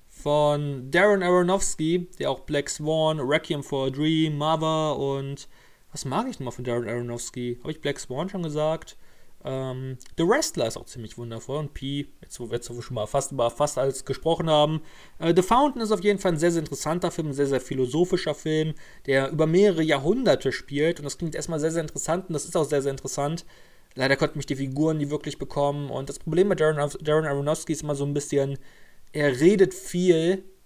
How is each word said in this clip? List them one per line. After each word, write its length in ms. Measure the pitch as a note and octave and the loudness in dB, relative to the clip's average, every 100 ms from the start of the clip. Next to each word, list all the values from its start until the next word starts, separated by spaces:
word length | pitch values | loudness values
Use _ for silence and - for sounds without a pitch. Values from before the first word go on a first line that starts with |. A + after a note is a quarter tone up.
| - | -20
Von 800 | - D3 D3+ D3 D3 C#3+ C3+ C3 | -6 2 4 4 2 -2 -6 -2
Darren 320 | F3 G#3 G3 | 4 6 6
Aronofsky, 880 | F3+ F3+ F3 F#3+ - - D#3+ F3 F3 - | 4 4 4 2 0 0 0 0 -2 -4
der 120 | C#3 | -4
auch 100 | C3 | -4
Black 280 | - D3 C#3+ | -2 -2 -2
Swan, 500 | - D3+ D#3+ D#3 D#3 | -4 -2 2 2 2
Requiem 440 | C3 D#3 - D3 | 0 0 0 -6
for 240 | C3+ C#3 C3+ | -4 -2 -2
a 20 | |
Dream, 480 | C3+ D#3 D#3+ D#3+ D3 | 0 2 2 2 0
Mother 600 | D3+ D#3+ D#3+ D#3+ D#3 C#3 | 0 0 0 0 0 -2
und 500 | C#3 C#3 C#3 C#3 - - - - - | -2 -4 -6 -10 -14 -20 -20 -20 -16
was 140 | - C3+ | -10 -4
mag 220 | D3+ B3+ | -2 -2
ich 120 | - | -6
nochmal 120 | B2+ | -8
von 140 | A#2+ B2 | -6 -4
Darren 220 | A#2+ A2+ | -2 -2
Aronofsky? 720 | A#2+ A#2+ A#2+ - B2 B2 A#2+ | -4 -6 -8 -8 -8 -6 -6
Hab 80 | - | -8
ich 100 | D#3 | -6
Black 180 | D3+ C#3 | -6 -6
Swan 300 | - B2+ F#3 | -6 -6 -6
schon 140 | F#3+ | -4
gesagt? 540 | D#3+ D3 D3+ E3 - - - - - - | -4 -2 -2 -2 -8 -20 -20 -20 -20 -14
Ähm, 540 | C3+ C3 C3 B2+ C3 B2+ - - | -8 -6 -6 -8 -8 -10 -8 0
The 100 | E3+ | 2
Wrestler 400 | C4+ D#4 E3+ A2+ | 2 0 -2 -2
ist 100 | - | -4
auch 80 | - | -12
ziemlich 320 | B2 G#2+ - | -14 -12 -12
wundervoll 400 | A#2 A2+ - D3 | -10 -10 -6 -6
und 160 | D3 | -6
Pi, 360 | - C3+ C#3+ C#3 - | -8 -6 -6 -8 -14
jetzt 180 | - - | -18 -12
wo 100 | A#2 | -6
wir 60 | A#2 | -6
jetzt 120 | - | -6
schon 260 | A#2+ - | -10 -8
mal 140 | A#2 G#2+ | -6 -2
fast 240 | C#3 - | -2 -2
über 180 | C3+ A#2 | 0 0
fast 280 | - D3 - | 2 0 0
alles 260 | C#3 C3 | -2 -2
gesprochen 460 | - C3 D#3+ E3 D#3+ | -6 -4 0 0 4
haben. 320 | D3+ D3+ D#3 - - - - | 4 4 0 -6 -18 -20 -2
Äh, 160 | E3 E3+ | 2 4
The 60 | |
Fountain 400 | F3+ A#3+ C#4+ B3 | 6 6 4 2
ist 100 | G#3+ | 0
auf 120 | G3+ | 2
jeden 160 | G#3 G3 | 2 2
Fall 140 | F#3+ | 2
ein 40 | D#3 | 2
sehr, 140 | E3+ | 2
sehr 100 | E3+ | 2
interessanter 480 | D3+ C#3 D3+ F3 F3 | -2 -4 -2 0 -2
Film, 200 | - D#3 | -2 -2
ein 40 | |
sehr, 140 | C3+ C#3 | 0 2
sehr 140 | C3 | 0
philosophischer 760 | - C3 B2 D3 F3 F3+ D#3+ D3 | 0 -2 0 2 2 2 -2 -4
Film, 380 | D#3 D#3 D#3+ - - - - | 0 0 0 -4 -12 -8 0
der 260 | C3+ C3+ | 2 2
über 160 | D3+ D#3 | 2 4
mehrere 340 | F3 G#3 E3 | 6 6 4
Jahrhunderte 720 | D#3 C#3 D3 A#3+ A3 B2+ C3+ | 2 2 2 2 4 2 2
spielt 480 | - - C#3 D#3+ E3 | -4 -4 0 0 0
und 60 | D3 | -6
das 120 | - | -6
klingt 180 | E3 D3+ | -6 -6
erstmal 240 | D#3 D#3+ | -4 -2
sehr, 120 | D#3+ | 0
sehr 100 | E3 | -2
interessant 460 | D#3 - - F3 F#3+ | -4 -4 -2 -2 -2
und 60 | |
das 120 | D3+ - | -6 -2
ist 120 | F3+ | 0
auch 80 | C#3 | 2
sehr, 160 | D3 | 0
sehr 100 | C#3 | 0
interessant. 540 | C3+ C3 - D3 E3 - - - - - C3 | -4 -6 -4 -2 -4 -10 -20 -20 -20 -14 -2
Leider 220 | C3 C#3 | 2 2
konnten 200 | D3+ D3 | 0 -2
mich 80 | - | -4
die 120 | C3+ | -4
Figuren 400 | C3+ C#3 D#3+ D#3 | -4 0 0 0
nie 120 | C#3+ | -2
wirklich 300 | D3+ D3+ - | -4 -6 -8
bekommen 500 | C#3 D3 C#3+ D3 C#3 | -6 0 0 0 -4
und 200 | C3 C#3 | -6 -8
das 100 | - | -10
Problem 300 | D#3+ E3 G3+ | 0 2 4
mit 100 | D#3+ | 4
Darren 680 | D#3 D3+ C#3+ - D3+ D#3 D#3 | 2 2 -2 -2 2 2 2
Aronofsky 480 | C#3 C#3+ D#3 - | 0 0 0 -2
ist 80 | D3 | -4
immer 140 | D3 C#3 | -2 -2
so 100 | C#3+ | 0
ein 80 | |
bisschen, 460 | C#3+ - C#3 C#3 C3+ - - - - - | -2 0 0 0 -2 -10 -18 -20 -20 -10
er 280 | D3+ D3 B2+ | 0 2 6
redet 340 | E3 G3+ F#3 | 6 6 4
viel 680 | - - F3+ F3+ D#3+ E3 F#3+ - - | 0 -6 2 4 4 4 0 -4 -20